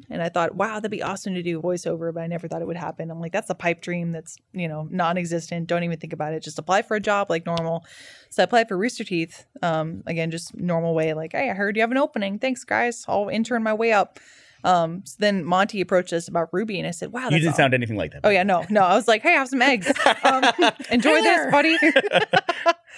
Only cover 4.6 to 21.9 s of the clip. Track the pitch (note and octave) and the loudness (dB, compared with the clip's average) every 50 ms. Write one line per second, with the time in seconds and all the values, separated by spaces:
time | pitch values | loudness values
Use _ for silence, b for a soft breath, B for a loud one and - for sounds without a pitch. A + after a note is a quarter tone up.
4.6 | F3 D#3+ D3+ D#3 D#3 D#3 F3+ F#3 F3 E3 F3 F#3 F3 E3 E3+ E3+ E3 - F3 E3+ | -6 -6 -6 -8 -8 -6 -2 0 0 0 0 -2 -2 -2 -4 -4 -4 -4 -8 -6
5.6 | E3 E3+ E3+ E3+ F3 E3+ E3 D#3 - D#3+ D#3+ D3+ D3+ D3+ D#3+ D#3+ - D3+ D3+ - | -4 -2 -2 -2 0 -2 -4 -6 -8 -12 -8 -6 -6 -6 -6 -6 -8 -10 -12 -8
6.6 | E3 E3 F#3 G3+ - - A3 G#3+ G3 G#3+ G3+ G3+ G3+ - E3+ E3 E3 E3+ E3+ E3 | -2 2 2 2 2 0 -2 -2 0 0 0 0 0 0 -2 -4 -2 -4 -4 -4
7.6 | E3 E3 E3 E3 B B B B B B B B B B - - F#3 - - A#3 | -2 -4 -4 -6 B B B B B B B B B B 0 0 2 4 4 2
8.6 | A3+ A3+ G3 F3+ G#3 B3 - - A3 - F3+ E3 E3 E3 - - - _ - - | 2 2 0 0 -2 -2 -2 -4 -8 -4 -2 -2 -4 -4 -8 -20 -20 _ -12 -4
9.6 | - F3 D#3+ D#3 D#3 D#3+ E3+ F#2+ - - E3+ E3 E3 E3 D#3+ E3+ E3+ - - - | -2 -2 0 0 -2 -4 -6 -10 -8 -6 -4 -4 -4 -4 -4 -8 -10 -12 -10 -6
10.6 | E3+ F3 E3+ E3 E3 E3 E3 D#3+ D#3+ D#3+ D#3 D#3 D#3+ D#3+ - - C4+ B3 G3 F#3+ | -2 -2 0 0 0 0 0 0 0 0 -2 -4 -6 -6 -4 -2 -2 -2 -2 -2
11.6 | G#3 G3+ G#3 A3 A3+ A3+ B3 C4 C#4+ D4 - A3 G3+ G3 G3 G#3+ - C4 B3+ - | -2 -2 0 0 0 0 2 0 0 0 -2 -4 -4 -4 -4 -4 -4 -4 -4 -4
12.6 | - - G#3 A3 A#3+ A#3+ A#3 - - - - G3 G#3 G3 - G#3+ A3+ A3+ B3 A3+ | -6 -4 -2 0 0 0 -4 -6 -6 -4 -2 -2 -2 -2 -2 -2 -2 0 -2 -2
13.6 | A3 A3 G#3+ G#3+ A3+ A#3 A3 G3+ F3+ - _ B B B B B B B B B | 0 0 0 0 2 2 4 4 2 0 _ B B B B B B B B B
14.6 | B F3 F#3 F3 E3 E3 E3 F#3 G3+ - - - G#3 G#3 G3+ F#3+ D#3 E3+ F3 F#3 | B 2 4 4 2 0 -4 -8 -12 -14 -6 -2 0 0 0 0 0 0 2 2
15.6 | G3 G3+ - G3+ F3 - G3+ F3+ F3+ - E3+ E3+ E3 - E3 E3+ E3 E3 - F3+ | 2 0 0 -4 -2 2 2 0 0 0 -4 -6 -4 -2 -2 -2 -2 -2 -2 -4
16.6 | A3+ A3 G3+ E3+ D#3+ D#3+ E3+ - - - - B3 C4 A#3+ D3+ E3 D#3 E3 C#3 - | -4 -4 -6 -6 -6 -6 -8 -8 -10 -10 -8 -6 -2 2 2 2 4 2 4 4
17.6 | D3 C3 B2+ B2 A#2+ A2 A2 G2+ E2 D2+ - D3 - G#3+ G3+ F3+ F#3 G3+ F#3 E3+ | 4 4 4 2 0 -2 -4 -4 -4 -4 -4 0 2 4 4 4 4 4 2 0
18.6 | D#3 F3 G#3 G#3 F#3+ F3 F#3 A#3 A3 - A3 G#3+ - D#4+ F4 D4 C4+ B3 C4+ B3+ | 0 2 2 4 4 6 4 4 4 4 2 4 4 2 2 2 2 0 0 2
19.6 | A#3+ C#4 C4 G#3 F3 C4+ D4 - - C4+ A3 - - C4 C4 C4 C4+ B3 - - | 4 4 4 2 2 0 0 4 4 2 2 4 2 2 4 4 4 2 4 4
20.6 | F4 A3 - - C4 - A#3 B3 G3+ D4 D#4 D#4 A4 - F4+ E4 C#4+ C4 C4 C#4+ | 2 2 2 -2 -6 -2 0 2 4 4 4 6 6 4 4 4 2 4 4 4
21.6 | D4 D#4+ E4 D#4+ D4+ E4 | 4 4 4 4 4 6